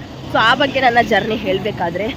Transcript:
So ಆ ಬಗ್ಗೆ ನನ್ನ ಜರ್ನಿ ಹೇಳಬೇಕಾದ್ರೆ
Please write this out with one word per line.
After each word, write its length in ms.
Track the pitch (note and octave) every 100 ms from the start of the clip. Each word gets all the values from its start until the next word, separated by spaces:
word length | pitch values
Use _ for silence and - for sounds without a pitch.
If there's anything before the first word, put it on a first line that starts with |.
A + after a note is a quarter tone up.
| - - -
So 60 | C#4
ಆ 160 | A3+
ಬಗ್ಗೆ 260 | B3+ C#4 C4+
ನನ್ನ 180 | C4 A#3 A3
ಜರ್ನಿ 280 | G3+ G#3+ G#3+
ಹೇಳಬೇಕಾದ್ರೆ 720 | G#3 F#3+ G#3 - F3 F3 G#3+